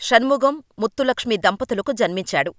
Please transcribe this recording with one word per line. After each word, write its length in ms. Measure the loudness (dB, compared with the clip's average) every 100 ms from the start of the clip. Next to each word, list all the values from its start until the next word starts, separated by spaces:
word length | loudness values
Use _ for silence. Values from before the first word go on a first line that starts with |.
షణ్ముగం, 600 | 2 2 4 2 2 -2 -8 -6
ముత్తులక్ష్మి 580 | -4 -2 -2 -2 -2 0
దంపతులకు 560 | 0 0 -2 -4 -4
జన్మించాడు. 600 | -2 -2 -2 -2 -2 -2